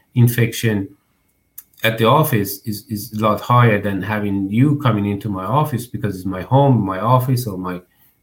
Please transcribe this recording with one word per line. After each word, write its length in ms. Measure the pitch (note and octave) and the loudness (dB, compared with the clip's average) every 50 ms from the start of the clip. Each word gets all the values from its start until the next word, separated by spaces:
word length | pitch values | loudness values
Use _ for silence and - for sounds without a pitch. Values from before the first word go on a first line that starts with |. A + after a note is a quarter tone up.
| _ _ _ | _ _ _
infection 800 | B2 A#2+ A#2+ - A#2+ A#2+ A#2 - - - A2+ G#2+ G2+ G2 - - _ _ _ _ _ _ _ _ _ _ _ _ - - _ _ _ - | 4 4 4 4 2 0 0 -2 -2 -2 0 0 0 -4 -6 -10 _ _ _ _ _ _ _ _ _ _ _ _ -20 -20 _ _ _ -4
at 140 | A2+ A2 - | -2 0 2
the 80 | A2+ | 2
office 560 | A2+ C#3 D#3 D3 - B2 G#2+ G2+ - - - - | 4 4 4 2 2 0 -2 -2 -4 -8 -10 -10
is, 200 | A2 G#2 G#2 - - | -10 -10 -10 -10 -10
is 260 | A2 G2+ - - A2 | -10 -8 -8 -8 -6
a 80 | G#2+ | -2
lot 200 | A2 G#2+ G2+ G#2 | 0 0 0 -2
higher 380 | - - B2 B2 A#2+ A#2 G#2 G2+ | 0 2 4 6 6 6 4 2
than 200 | G2+ G2+ G2 F#2+ | 0 -2 -4 -4
having 480 | F2+ G2 G#2+ G#2 G#2 G#2 G2 G2 G2 F#2+ | -4 -4 -4 -4 -2 -2 -2 -2 -2 0
you 280 | G#2 A#2 C3+ D3+ C#3 - | 2 2 4 2 2 2
coming 280 | - A#2+ G#2+ G2+ G2+ | 0 0 0 2 0
into 240 | G2+ G2+ G2 - G#2+ | -2 -2 -4 -4 -6
my 160 | G2 F#2 F#2+ | -6 -6 -4
office 420 | G2 B2 D3 D#3 D3+ A#2+ G#2 - - | -2 -2 0 0 -2 -4 -6 -6 -8
because 300 | - G2+ - G2+ F#2 F2+ | -8 -8 -6 -6 -6 -6
it's 80 | F2+ | -8
my 160 | G2 F#2+ F#2 | -8 -8 -8
home, 420 | F2+ - B2 C#3 C#3+ C#3 B2+ G#2+ G2 | -2 2 4 4 6 6 4 2 2
my 160 | F#2+ F#2+ F#2+ | -2 -4 -4
office, 480 | G#2 A#2 B2+ B2+ B2 C3+ C3 A#2 - G#2+ | 0 2 2 2 2 0 0 -2 -2 -4
or 100 | F#2 F2+ | -8 -8
my, 240 | F#2 F2+ F2+ F2+ - _ _ _ _ _ _ _ | -8 -8 -8 -10 -12 _ _ _ _ _ _ _